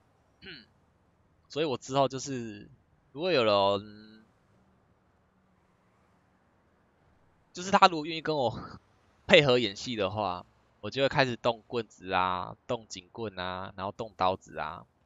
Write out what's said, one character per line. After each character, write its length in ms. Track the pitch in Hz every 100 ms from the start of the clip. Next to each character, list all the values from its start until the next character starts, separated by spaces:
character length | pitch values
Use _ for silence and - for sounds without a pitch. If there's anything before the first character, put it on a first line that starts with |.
| _ _ _ _
<clears throat> 1080 | 196 151 107 _ _ _ _ _ _ _ _
所 100 | 143
以 60 | 160
我 100 | 123
之 180 | - 135
后 120 | 135
就 100 | 135
是， 480 | 143 131 113 101 - - _ _ _
如 80 | 139
果 100 | 185
有 140 | 151
人， 800 | 110 101 98 101 107 104 107 110 110 _ _ _ _ _ _ _ _ _ _ _ _ _ _ _ _ _ _ _ _ _ _ _ _ _ _ _ _ _ _ _ _
就 100 | 175
是 80 | 185
他 180 | 196 190
如 100 | 165
果 80 | 151
愿 100 | 160
意 60 |
跟 120 | 156
我 240 | 156 117 - - - _ _ _ _ -
配 180 | 185
合 140 | 143 123
演 180 | 107 98
戏 200 | 127 113
的 120 | 95
话， 380 | 104 98 90 - _ _ _
我 80 | 104
就 140 | 123
会 80 | 135
开 160 | 156 131
始 100 | 113
动 260 | 123 117 _
棍 200 | 120 107
子 240 | - 90
啊， 460 | 92 92 92 107 110 -
动 200 | 123 110
警 180 | 92 90
棍 260 | - 110 92
啊， 360 | 90 92 98 -
然 80 |
后 80 | 95
动 220 | - 110 -
刀 180 | 92
子 220 | 95 - 78
啊， 280 | 76 87 117 _